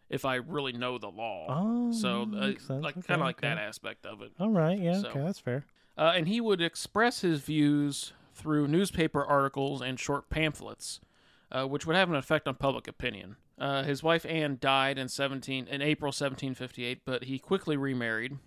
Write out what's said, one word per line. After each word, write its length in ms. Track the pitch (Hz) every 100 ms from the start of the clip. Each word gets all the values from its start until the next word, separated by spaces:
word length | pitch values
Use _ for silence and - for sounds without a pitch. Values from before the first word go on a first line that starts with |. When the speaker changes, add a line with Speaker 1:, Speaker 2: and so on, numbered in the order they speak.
| -
Speaker 1:
if 140 | 143
I 120 | 135 127
really 360 | 127 147 135
know 260 | 120 123 123
the 140 | 104
law." 360 | 95 113 95 80
Speaker 2:
Oh, 420 | 139 214 240 240
Speaker 1:
So, 300 | 233 127 -
uh, 40 | 110
Speaker 2:
makes 400 | 104 135 - -
sense. 160 | 135 151
Speaker 1:
like, 100 | 151
Speaker 2:
Okay, 100 | -
Speaker 1:
kinda 180 | 175 135
like 140 | -
Speaker 2:
okay. 100 | 120
Speaker 1:
that 80 | 110
aspect 480 | 104 107 104 104 98
of 160 | 107
it. 100 | 107 98
Speaker 2:
All 120 | 208
right, 280 | 202 156 196
yeah, 220 | 170 185
Speaker 1:
So, 80 | 156
Speaker 2:
okay, 100 | 139
that's 200 | 156 -
fair. 260 | - 127 - _ _ -
Speaker 1:
uh, 160 | 160 180
and 140 | 160
he 100 | 233
would 220 | 226 190
express 580 | 165 - - 208 240 -
his 220 | 185 151
views 720 | 147 156 147 147 143 139 - - -
through 360 | - 151 151 143
newspaper 560 | 165 196 - 160 147 143
articles 560 | 143 139 139 139 139
and 180 | 123 127
short 300 | - 143 -
pamphlets, 720 | 156 156 - 104 107 - - _ _ _ _ -
uh, 140 | 131 135
which 200 | 139 160
would 120 | 175
have 120 | 180
an 60 | 147
effect 320 | - 156 139
on 80 | 127
public 320 | 139 123 -
opinion. 480 | - 123 104 95 107 _ -
Uh, 220 | 135 139
his 220 | 139 139
wife 200 | 160 165 -
Anne 320 | 160 147 127
died 380 | 139 135 135 135
in 80 | 127
seventeen, 560 | - 139 135 127 135 123
in 140 | 139
April 300 | 147 151 143
seventeen 420 | - 139 131 135
fifty-eight, 480 | 127 127 - 123 127 -
but 180 | 127
he 160 | 127 135
quickly 360 | - 190 170 143
remarried 640 | 139 127 117 110 123 139